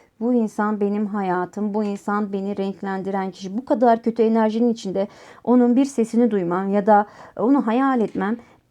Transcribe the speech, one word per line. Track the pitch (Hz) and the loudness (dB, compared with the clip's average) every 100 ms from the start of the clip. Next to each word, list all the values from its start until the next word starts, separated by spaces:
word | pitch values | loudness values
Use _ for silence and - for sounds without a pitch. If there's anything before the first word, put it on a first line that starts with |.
| _ - | _ -6
bu | 226 | -2
insan | 247 214 - 208 208 | 0 -2 -2 -4 -2
benim | 202 208 208 | -2 -2 -4
hayatım, | 208 190 180 180 202 208 | -4 -2 -2 -4 -6 -4
bu | 214 | -2
insan | 208 202 - 208 208 | -4 -4 -4 -4 -2
beni | 196 196 196 | -4 -6 -4
renklendiren | 196 196 196 190 190 196 190 | -6 -6 -8 -6 -4 -4 -6
kişi." | 180 190 202 | -8 -10 -8
Bu | - | -2
kadar | 220 240 226 | 2 4 4
kötü | 233 226 | 0 0
enerjinin | 220 226 220 220 240 | 2 2 2 2 0
içinde | 226 190 190 196 - - - | 0 -4 -4 -6 -8 -20 -8
onun | - 247 240 240 | 2 4 4 4
bir | 277 | 2
sesini | - 226 226 240 | 0 -2 2 2
duymam | 202 170 175 196 | 2 -2 -2 0
ya | 202 202 | 0 4
da | 208 208 - - - | 4 2 -6 -16 -2
onu | 214 277 220 | 2 2 2
hayal | 240 269 254 | 0 0 0
etmem | 202 - 196 240 - _ _ | -2 -2 -4 -4 -10 _ _